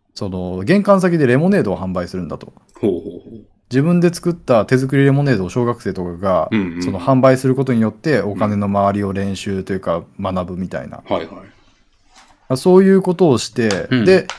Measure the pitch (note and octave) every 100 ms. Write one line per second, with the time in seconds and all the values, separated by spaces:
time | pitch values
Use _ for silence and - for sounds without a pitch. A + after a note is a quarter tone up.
0 | _ - G2+ F#2 F2+ F#2 G#2+ G3+ G3 G3
1 | F3+ E3+ B2+ C3 F3+ G3 G#2 E2+ F#2 F2+
2 | F2 F#2 D#2 D2+ - _ _ - G#2+ E2+
3 | G2+ - - A2 - _ _ B2+ E3 F3
4 | F3 E3+ F3 E3+ - A2+ G2 B2+ C3+ C#3
5 | C#3 C#3 C#3+ G#2 F2+ B2 A#2+ A#2 G2 F#2
6 | F2+ E2+ G2 F2 - A2 F2+ E2+ F2+ F#2
7 | - C3 C3 C3 C3 C3 C3+ A#2 A2 -
8 | D#3+ A#2 G2+ G2 G#2+ G2+ G2+ G2+ G2 G2+
9 | G2 G2 G2 F#2+ - F#3+ - F#2+ F#2+ E2+
10 | - - F#2+ F#2 F2+ F2+ F2+ D#2 - -
11 | - F#2 E2 - - _ _ _ _ _
12 | _ _ _ _ - C3 F#3 F#3 G3 F#3+
13 | F#3 F3 E3+ A2+ - A#2+ A2 F2+ - B2+
14 | A2 F#3+ -